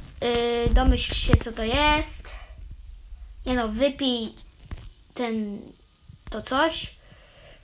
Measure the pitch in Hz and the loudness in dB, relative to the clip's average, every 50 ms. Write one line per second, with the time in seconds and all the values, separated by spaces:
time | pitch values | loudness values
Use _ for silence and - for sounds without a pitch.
0 | - - - - - 240 240 240 233 240 240 233 240 233 226 247 262 262 247 240 | 8 6 -8 -2 0 0 2 2 2 2 0 2 2 4 6 6 6 6 4 4
1 | - - - - - - - - - 233 226 226 220 226 247 285 302 302 302 311 | 2 -2 -4 -2 2 4 4 4 4 0 -4 -2 -2 0 2 4 4 4 4 2
2 | 320 - - - - - - - - - - - - - - - - - - - | 0 -4 -8 -14 -14 -14 -16 -16 -16 -18 -18 -16 -16 -16 -16 -16 -16 -18 -18 -18
3 | - - - - - - - - - 254 254 247 226 220 214 226 269 285 277 - | -16 -18 -16 -16 -16 -18 -16 -10 -4 -2 0 0 0 0 0 2 2 2 2 0
4 | 277 254 240 233 220 - - - - - - - - - - - - - - - | 0 0 0 0 -4 -6 -10 -14 -20 -20 -20 -20 -12 -12 -12 -12 -12 -16 -18 -20
5 | - _ - - 247 226 226 220 214 202 202 - - - - _ - _ _ _ | -20 _ -6 -4 -2 -2 -2 -2 -2 -4 -6 -10 -12 -16 -20 _ -20 _ _ _
6 | _ - - - - - - 214 - - 254 277 320 320 - - - - - - | _ -20 -20 -18 -12 -10 -10 -8 -4 -2 2 2 2 2 0 -4 -10 -10 -14 -18
7 | - - - - - - - - - - - - | -20 -20 -20 -20 -20 -20 -20 -20 -20 -20 -20 -20